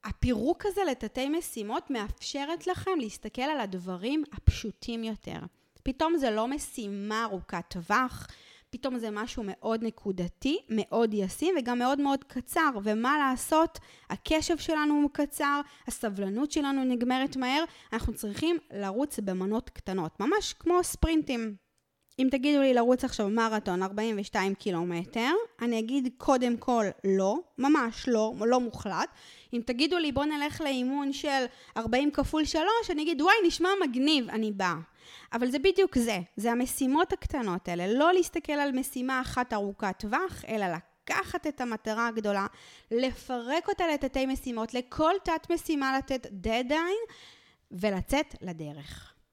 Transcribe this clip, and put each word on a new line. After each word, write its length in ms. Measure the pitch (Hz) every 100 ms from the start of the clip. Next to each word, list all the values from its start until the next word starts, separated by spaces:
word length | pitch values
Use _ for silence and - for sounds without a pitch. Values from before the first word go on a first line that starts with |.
הפירוק 600 | 220 - 247 220 247 359 415
הזה 140 | 381 370
לתתי 380 | 254 214 - 269
משימות 600 | 330 - 240 208 277 -
מאפשרת 760 | 247 208 - - 277 285 330 359
לכם 320 | 370 - 359
להסתכל 440 | 220 - 220 -
על 180 | 269 302
הדברים 640 | 208 185 180 180 214 302 294
הפשוטים 720 | - - - 220 - - 226
יותר. 340 | 226 208 - 87 - _ _ _
פתאום 340 | - 254 320 339
זה 140 | 262
לא 180 | 214 233
משימה 760 | 285 - - 202 202 208 214
ארוכת 400 | 226 190 - 180 -
טווח, 580 | 180 165 214 254 - - - - - _
פתאום 280 | 247 269 247
זה 100 | 220
משהו 300 | 208 233 - 202
מאוד 380 | 190 - 226
נקודתי, 760 | 226 - 208 185 175 - 262 359 -
מאוד 460 | 220 - 220 233
ישים 400 | 208 185 - 320 359
וגם 200 | 240 240
מאוד 220 | 247 277
מאוד 240 | 285 269
קצר. 460 | - 254 - 349 311 226
ומה 340 | 208 214 240 302
לעשות? 600 | 269 254 - 311 330 - - - _
הקשב 480 | - - 311 - 320
שלנו 360 | - 311 302
הוא 160 | 294 285
קצר, 480 | - 294 - 285 285 285 - -
הסבלנות 640 | - 220 196 196 208 294
שלנו 320 | 320 277 277
נגמרת 520 | 262 240 247 262 269 262
מהר, 280 | 247 285 330 - -
אנחנו 220 | 226 240
צריכים 420 | 220 214 202 311 339 _
לרוץ 480 | 202 196 202 294 -
במנות 520 | 202 185 190 220 -
קטנות, 500 | - - 185 160 -
ממש 320 | 214 415 -
כמו 300 | - 330 359
ספרינטים. 760 | 349 - 311 320 294 240 226 196 _ _ _ _ _ -
אם 100 | 262
תגידו 300 | 269 285 285
לי 140 | 269
לרוץ 300 | 247 233 254
עכשיו 240 | 262 - 202
מרתון 540 | 220 226 220 208 180
ארבעים 340 | 190 202 220 208
ושתיים 360 | 202 214 190
קילומטר, 760 | 196 214 170 175 170 185 226 240 370 466 -
אני 160 | 240 226
אגיד 300 | 220 277 254 -
קודם 400 | - 262 247 233
כל 280 | - 233 202 -
לא, 340 | 196 190 190 262 - -
ממש 500 | 262 311 233 - -
לא, 260 | 226 220 151
לא 200 | 226 254
מוחלט. 480 | 240 - - 175 311 - - - -
אם 80 | 240 240
תגידו 320 | 240 311 349
לי 140 | 311
בוא 120 | 262
נלך 360 | 294 294 294 -
לאימון 520 | 285 262 247 277 277
של 320 | 277 294 269 247 - - -
ארבעים 340 | 226 247 294
כפול 340 | 294 277 311
שלוש, 460 | 294 330 349 466 427
אני 120 | 302
אגיד 200 | 311 294
וואי 120 | 330 453 349
נשמע 220 | - 349 392
מגניב, 460 | 311 240 277 302 226
אני 220 | 220 220
באה. 240 | 196 185 160 165 _ - - -
אבל 180 | 240 247
זה 80 | 277
בדיוק 400 | 302 381 381 254
זה, 220 | 233 226 170 -
זה 160 | 226
המשימות 600 | 240 247 - 262 285 370
הקטנות 560 | 381 - 294 214 175 -
האלה, 180 | 175 185
לא 260 | 240 320
להסתכל 400 | 370 330 339 -
על 200 | 294 285
משימה 480 | 262 262 262 254 262
אחת 320 | 254 254 247
ארוכת 420 | 214 202 196 202 185
טווח, 460 | 208 254 370 - -
אלא 180 | 220 190
לקחת 800 | 165 - _ - 320 381 359 311
את 140 | 285
המטרה 480 | 240 220 220 214 233
הגדולה, 380 | 226 208 202 196 - - - _
לפרק 800 | 233 262 247 - 247 233 311 349
אותה 160 | 392 339
לתתי 400 | 294 269 269 269
משימות, 480 | 262 - 233 226
לכל 380 | 247 247 - 311 381
תת 260 | - 320 -
משימה 480 | 339 - 302 269 269
לתת 280 | 269 262 -
דדליין, 720 | 196 220 226 254 302 339 415 453 - - - _ _ _
ולצאת 640 | 180 208 190 180 180 311 -
לדרך. 720 | 180 165 151 147 143 - - _ _